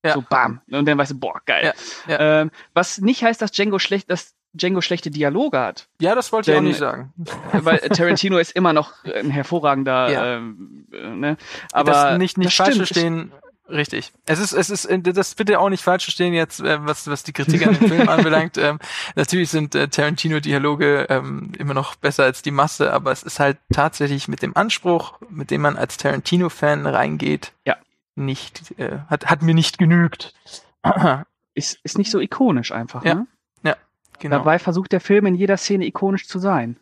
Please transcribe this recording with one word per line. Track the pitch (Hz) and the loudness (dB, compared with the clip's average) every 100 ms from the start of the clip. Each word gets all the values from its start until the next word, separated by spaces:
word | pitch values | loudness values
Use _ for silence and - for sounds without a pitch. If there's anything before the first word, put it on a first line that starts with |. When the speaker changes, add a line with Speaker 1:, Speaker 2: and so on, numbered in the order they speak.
Speaker 1:
Ja. | 160 | 0
Speaker 2:
So | 147 123 | -2 0
bam. | 147 120 120 _ | 0 0 -2 _
Und | 135 147 | -2 2
dann | 147 | 2
weißt | 143 | 0
du, | 139 | -2
boah, | 131 - - | -8 -8 -2
geil. | - 160 - - - - | 0 0 -2 -12 -14 -6
Speaker 1:
Ja, | |
ja. | 147 151 156 | 0 4 4
Speaker 2:
Ähm, | 156 - - | 2 -6 -4
was | - 226 - | -2 -2 0
nicht | 190 262 | 0 2
heißt, | 233 226 | 0 0
dass | 214 | -4
Django | - 208 190 | -2 0 0
schlecht, | - 202 - | 0 -2 -2
dass | 180 - _ _ | -6 -6 _ _
Django | 165 180 185 | -4 -2 0
schlechte | - 175 156 | -2 -4 -4
Dialoge | 151 147 165 285 143 | -2 0 0 0 0
hat. | 113 - - _ | -2 -6 -20 _
Speaker 1:
Ja, | 165 | 0
das | 233 - | 2 0
wollte | 220 196 | -2 4
ich | 151 | 4
auch | |
Speaker 2:
Denn, | 151 | 4
Speaker 1:
nicht | 147 | 0
sagen. | 139 - 131 - 165 - - | -2 -4 -10 -14 -12 -12 -2
Speaker 2:
weil | 202 156 165 | 0 4 2
Tarantino | - 175 170 180 196 180 | 2 2 2 2 2 2
ist | 170 | 2
immer | 180 175 | 2 4
noch | 156 151 - | 4 0 -8
ein | - - 135 | -8 -4 -2
hervorragender, | 143 135 175 147 135 135 127 123 | -2 -2 0 2 0 2 2 2
Speaker 1:
Ja. | - 120 120 | 0 -2 -4
Speaker 2:
ähm, | 117 95 95 71 69 | -8 -14 -18 -20 -18
äh, | 50 76 | -14 -12
ne? | 104 143 156 - - - | -6 -4 -4 -8 -18 -4
Speaker 1:
Das | |
Speaker 2:
Aber | - 147 143 143 175 | 0 4 4 4 4
Speaker 1:
nicht, | 185 - | 0 0
nicht | 180 | 0
Speaker 2:
das | |
Speaker 1:
falsch | - 190 | 4 4
Speaker 2:
stimmt. | 233 185 | 4 2
Speaker 1:
verstehen. | 175 170 165 160 - - _ _ | 0 0 -2 -8 -16 -20 _ _
Richtig. | 151 147 - - _ - | -4 -4 -6 -10 _ -2
Es | 156 | -2
ist, | 202 | 0
es | - 180 | 0 -2
ist, | 196 | -4
äh, | - 185 | -2 0
das | 175 185 185 | 0 0 -2
bitte | - 208 208 | -2 0 2
auch | 202 | 2
nicht | 190 | 0
falsch | - 185 | 0 0
verstehen | - - 175 | -2 -2 0
jetzt, | 170 160 - | 0 -2 -4
äh, | - 151 | -2 0
was, | 147 151 - | -2 -6 -6
was | 143 | -8
die | - | -8
Kritik | 147 143 165 220 | -4 0 2 4
an | 180 | 4
dem | 214 | 4
Film | 165 233 | 4 4
Speaker 2:
<laughs> | |
Speaker 1:
anbelangt. | 160 165 156 160 - | 4 4 2 0 -2
Ähm, | 147 151 - - - | -2 -2 -10 -12 -6
natürlich | - 147 180 165 | -4 0 0 0
sind, | 160 147 | -2 -2
äh, | 143 143 | -2 -2
Tarantino-Dialoge, | - 147 165 160 156 147 143 147 143 143 143 135 | 0 0 0 -2 -2 0 0 0 0 2 2 0
ähm, | 131 135 139 135 - | -2 -2 -10 -10 -8
immer | 143 | -4
noch | 139 135 | -4 -6
besser | - 147 143 | -4 -4 2
als | 131 131 | 2 2
die | - | -4
Masse, | 139 151 - 147 | 0 0 2 0
aber | 143 135 | 0 -2
es | 131 | -4
ist | - - | -6 0
halt | 143 139 _ | 0 0 _
tatsächlich | - 151 - 143 139 - | 0 0 0 -4 -2 -6
mit | - | -6
dem | - | -2
Anspruch, | - 214 - 185 170 - - - | 0 0 -2 0 0 -2 -16 -16
mit | 156 143 | -12 -4
dem | 143 | 0
man | 147 147 | 0 0
als | 127 - | -6 -2
Tarantino-Fan | 143 139 - 175 175 - 147 147 143 | -2 -2 0 0 0 0 0 0 0
reingeht, | 131 139 151 147 151 - _ | 0 0 -2 -2 -4 -6 _
Speaker 2:
Ja. | - - _ _ _ - | -6 -6 _ _ _ -8
Speaker 1:
nicht, | 139 131 - - 160 - | -6 -6 -10 -18 -20 -10
äh, | - 143 143 | -8 -8 -4
hat, | 147 - | -4 -2
hat | 151 | 0
mir | 165 | 4
nicht | 160 160 - | 4 2 2
genügt. | 170 175 170 - - _ - - _ _ | 4 6 4 -2 -16 _ -20 -20 _ _
<clears throat> | - 190 165 135 - _ _ | 0 2 2 2 -4 _ _
Speaker 2:
Ist, | - - - | -6 -6 -8
ist | - - | -6 -2
nicht | 196 | 0
so | 202 | 0
ikonisch | - - 254 135 117 | -2 -2 0 0 -2
einfach, | - 117 120 | -8 -10 -4
Speaker 1:
Ja. | 165 | 0
Speaker 2:
ne? | 165 247 _ _ _ | 0 -4 _ _ _
Speaker 1:
Ja, | 156 - _ _ _ _ | -4 -4 _ _ _ _
genau. | 147 143 | -2 0
Speaker 2:
Dabei | 151 170 | 2 2
versucht | - 175 190 | 0 -2 0
der | 185 | -2
Film | - 202 202 | 2 2 4
in | |
jeder | 180 196 196 | 2 2 0
Szene | - 196 | 0 -2
ikonisch | 175 - 196 196 - | -2 -2 -2 -2 -4
zu | 185 | -4
sein. | 196 170 117 120 | 0 0 -2 -10